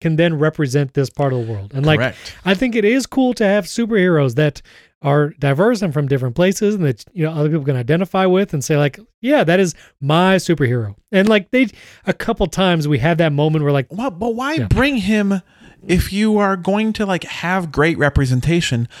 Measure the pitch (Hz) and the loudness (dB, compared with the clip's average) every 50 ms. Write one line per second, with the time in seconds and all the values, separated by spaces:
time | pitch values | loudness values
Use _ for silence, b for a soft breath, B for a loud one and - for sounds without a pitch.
0 | - 165 160 151 165 175 165 147 151 156 156 - 156 131 120 147 143 135 - 143 | -4 -2 0 2 2 2 2 0 0 0 0 -2 -2 -2 0 -2 -2 -2 -2 -2
1 | 139 127 - - 143 139 131 123 117 113 113 101 98 104 131 135 139 156 156 151 | -4 -4 -2 -2 -2 -2 -2 -2 -4 -4 -6 -8 -10 -8 -6 -2 2 2 2 2
2 | 127 127 - - - - - - - 180 196 185 262 254 220 233 202 202 240 269 | 2 -2 -4 -8 -14 -20 -20 -6 -2 -2 0 0 0 -2 0 0 2 2 2 0
3 | 247 - - 277 262 254 247 - 226 196 196 208 185 - - - 233 214 226 202 | -2 -2 -2 0 0 0 0 0 0 0 2 0 -2 -4 -4 -4 -4 -2 0 2
4 | 180 185 170 151 143 131 113 135 151 151 - - b b b b b b b _ | 2 4 4 2 2 2 0 0 0 0 -2 -4 b b b b b b b _
5 | - 143 143 147 147 147 - - 135 139 139 139 190 233 247 202 214 180 127 151 | -2 0 2 2 2 0 -2 -4 -2 0 2 2 2 2 2 0 -2 -2 -2 -2
6 | 147 135 143 131 123 127 117 - 175 190 196 - 214 202 214 202 170 143 123 - | 0 0 0 0 -2 -2 0 0 0 0 2 0 0 -2 0 0 0 -2 -2 -4
7 | - - _ 196 156 156 160 151 147 151 156 165 139 139 139 123 123 117 147 170 | -8 -12 _ -4 -4 -4 -2 -2 0 0 0 -2 -2 -2 -2 -2 0 0 0 0
8 | 190 - - 190 190 185 180 190 202 - - 147 131 - 160 143 147 143 - - | 0 0 0 0 2 2 2 2 0 0 -2 -4 -2 0 0 2 2 0 -2 -6
9 | 208 _ _ _ - 247 294 285 196 151 170 190 196 180 B B B B B _ | -12 _ _ _ -2 0 2 2 4 2 2 2 2 0 B B B B B _
10 | 135 135 151 170 180 190 190 185 - - 170 147 147 120 123 123 110 101 101 - | -2 0 2 2 4 4 2 2 2 0 0 0 2 0 0 -2 -4 -6 -8 -14
11 | _ _ - 190 196 214 220 208 185 - - 254 262 202 B B B B B B | _ _ 0 2 4 4 4 2 2 0 0 2 2 0 B B B B B B
12 | B - - - - - 233 - 208 165 - - 190 185 175 165 147 147 151 127 | B -4 -4 -4 -4 -4 -2 -2 -2 -2 -2 0 0 2 2 2 0 0 0 0
13 | 113 160 175 160 170 160 143 143 151 156 156 156 147 143 143 139 131 - 170 190 | 2 0 2 2 2 0 2 2 0 2 0 0 0 0 0 0 -2 -4 -6 -6
14 | 240 277 180 165 214 240 226 226 254 277 311 320 233 - - 214 254 285 277 240 | -6 -6 -6 -4 -4 -4 -4 -4 -4 -4 -2 -2 -2 0 0 2 2 2 0 0
15 | 185 190 220 214 208 196 196 190 B B B B B B B B - - 175 180 | 0 0 0 0 2 0 0 -2 B B B B B B B B -4 0 0 0
16 | - - 180 202 214 220 214 208 202 196 196 190 165 190 196 208 220 220 214 - | 0 -2 -2 0 0 2 2 2 2 0 -2 -2 -2 -2 -2 0 0 -2 -2 -2
17 | 214 196 190 165 - - - - - 170 185 190 180 160 131 - 147 165 165 90 | -2 -2 -2 -4 -4 -8 -12 -8 -6 -4 -4 -4 -4 -4 -2 0 0 0 2 0
18 | 143 143 - - 139 123 127 127 120 151 170 175 165 - 127 117 117 B B B | 0 0 0 0 0 0 0 0 0 0 0 0 0 -2 -2 -4 -4 B B B